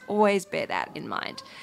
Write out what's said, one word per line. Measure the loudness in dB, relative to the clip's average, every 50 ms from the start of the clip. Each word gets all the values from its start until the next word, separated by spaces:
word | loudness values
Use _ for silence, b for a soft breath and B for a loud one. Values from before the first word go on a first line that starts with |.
| -6 -2
Always | 4 6 6 6 6 4 0
bear | -2 -4 -4 -2
that | -2 -2 -2 -2 -4 -6
in | -8 -8
mind. | -6 -4 -4 -4 -6 -8 -10 -14 B B B